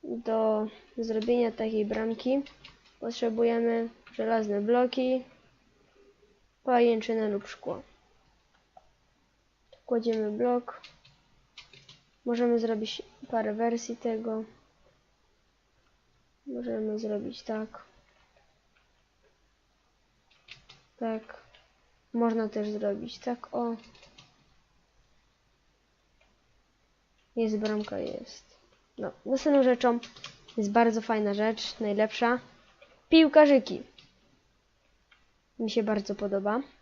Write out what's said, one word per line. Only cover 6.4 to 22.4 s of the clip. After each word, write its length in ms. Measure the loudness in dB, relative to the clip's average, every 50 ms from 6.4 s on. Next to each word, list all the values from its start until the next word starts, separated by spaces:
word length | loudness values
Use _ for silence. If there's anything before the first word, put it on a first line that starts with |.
| _ _ _ _ _
pajęczynę 640 | 2 4 6 6 6 4 2 0 -2 -2 0 0 0
lub 200 | -2 -4 -6 -8
szkło. 340 | -18 -12 -10 -10 -10 -10 -12 _ -20 _ _ _ _ _ _ _ _ _ _ _ _ _ _ _ _ -20 _ _ _ _ _ _ _ _ _ _ _ _ _ _ _ _ _ _ -20 _ _
Kładziemy 440 | -2 -2 0 0 0 0 0 -2 -2
blok. 500 | -2 0 0 0 0 0 -2 -6 -16 -16 -20 -20 -20 _ _ -20 _ _ _ _ _ _ _ _ _ -20 -20 _ -20 -20 -20 -20 -20 _ _ _ _ _ _
Możemy 340 | -4 0 2 2 2 2 2
zrobić 440 | 2 0 -2 -2 -2 -6 -8 -10 -12 -16 -18 -20 -12 -4
parę 240 | -4 -2 -2 -2 -2
wersji 420 | 0 0 0 0 -2 -6 -8 -10
tego. 480 | -6 -4 -4 -4 -2 -4 -4 -6 -6 -6 -10 -14 -20 _ _ _ _ _ _ _ _ _ _ _ _ _ _ _ _ _ _ _ _ _ _ _ _ _ _ _ _ _ _ _ _ _ _ _ _ _
Możemy 520 | -14 -12 -10 -8 -6 -6 -4 -4 -4 -6 -6
zrobić 440 | -6 -4 -6 -6 -6 -8 -12 -12
tak. 420 | -10 -8 -8 -8 -8 -10 -14 -20 -20 _ _ _ _ _ _ _ _ _ _ _ _ _ _ _ _ _ _ _ _ _ _ _ _ _ _ _ _ _ _ _ _ _ _ _ _ _ _ _ _ _ _ _ _ _ _ _ _ _ _ _ _ -20 -20 -20 _ _ -20 _ _ _ _
Tak. 460 | _ -6 -6 -4 -6 -8 -12 -20 -20 -20 -20 _ -20 _ _ _ _ _ _ _ _ _ _
Można 360 | -2 0 2 2 2 0